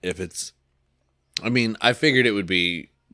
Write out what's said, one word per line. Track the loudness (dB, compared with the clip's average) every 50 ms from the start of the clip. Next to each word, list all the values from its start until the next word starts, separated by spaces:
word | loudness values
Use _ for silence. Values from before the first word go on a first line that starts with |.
| -8
If | -8 -6 -6
it's, | -8 -10 -10 -10 -12 -12 -14 _ _ _ _ _ _ _ _ _ _ _ _ _ _ _ -10 -6 -4
I | 0
mean, | 0 0 0 0 -2 0
I | 2 0 2
figured | 2 2 2 4 4 4
it | 2
would | 2 0 0
be, | 0 0 2 2 0 -2 -4 -8 -14 _ _ _ _